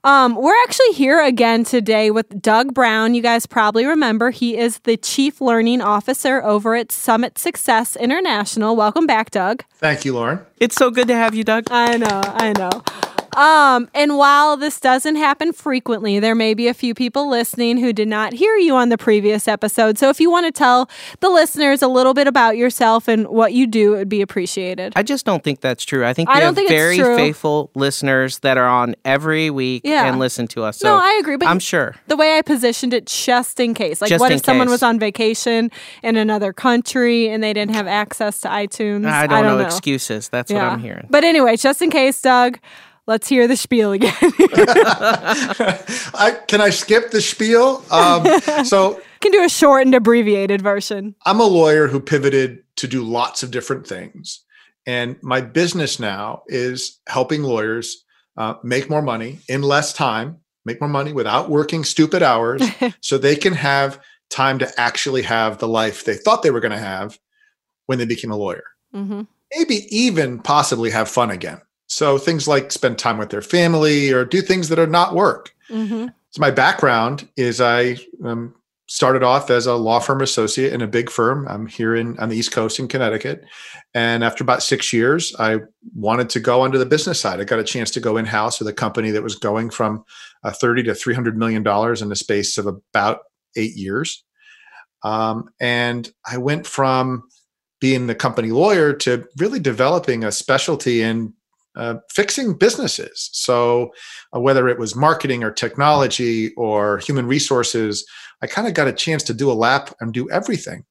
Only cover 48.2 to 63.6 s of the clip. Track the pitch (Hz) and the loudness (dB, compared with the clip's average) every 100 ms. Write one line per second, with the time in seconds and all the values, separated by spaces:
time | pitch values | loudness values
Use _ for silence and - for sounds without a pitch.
48.2 | 165 320 302 294 254 196 190 - - _ | 4 4 2 -2 2 2 2 -2 -16 _
49.2 | 415 392 349 - 294 269 262 254 220 233 | 4 4 4 4 6 6 6 4 6 4
50.2 | 214 202 196 202 202 202 - 202 208 - | 4 0 0 0 0 -2 -4 -8 -10 -6
51.2 | - - 220 180 156 151 147 135 - 147 | 0 4 4 6 6 4 2 0 0 0
52.2 | 139 135 131 120 _ - 131 131 113 117 | 2 2 0 -6 _ -10 -6 -6 -4 -4
53.2 | 123 - 127 120 - 135 - 92 90 - | -4 -6 -8 -10 -8 -10 -8 -14 -14 -18
54.2 | - - _ _ _ _ - 123 120 - | -18 -18 _ _ _ _ -8 -6 -6 -10
55.2 | 135 131 120 147 170 175 143 - 107 98 | -4 -4 -2 -2 0 -2 -6 -6 -6 -6
56.2 | 104 135 - 131 123 127 - _ - - | -10 -12 -8 -6 -6 -8 -12 _ -6 -4
57.2 | 127 151 139 113 110 117 117 - _ _ | -2 -2 -2 -2 -2 -6 -8 -14 _ _
58.2 | _ - 110 - 120 123 139 151 143 113 | _ -8 -8 -8 -4 -4 -2 -4 -2 -6
59.2 | 113 143 - 135 139 143 151 - 135 110 | -8 -14 -8 -4 0 0 0 -4 -2 -2
60.2 | 127 165 _ _ 107 120 147 143 143 147 | -6 -14 _ _ -12 -8 -4 -4 -4 -4
61.2 | 107 123 - 147 147 165 151 - 156 185 | 0 -2 0 -2 0 -4 -4 0 0 4
62.2 | 151 113 117 135 240 - 247 - - 135 | 2 2 0 0 -2 -2 -6 -4 -4 0
63.2 | 139 - 190 160 | 2 2 0 0